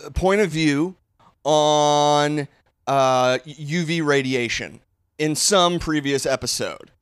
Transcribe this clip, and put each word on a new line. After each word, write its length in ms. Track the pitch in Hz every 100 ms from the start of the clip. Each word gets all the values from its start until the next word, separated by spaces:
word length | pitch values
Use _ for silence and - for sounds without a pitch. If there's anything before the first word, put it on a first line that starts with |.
| 147
point 260 | 135 185 202
of 100 | 196
view 460 | 156 156 143 175 185 _ _ _ _
on, 1000 | 135 151 151 151 147 147 147 147 147 151 143 _ _ _ -
uh, 520 | 139 131 127 127 127
U 400 | 151 147 143 170
V 160 | 156 170
radiation 800 | 147 139 131 131 117 - 90 - _ _ _ -
in 160 | 156
some 440 | 147 - 202 175 175
previous 480 | - 151 139 135 143
episode. 640 | 131 123 - 101 69 - _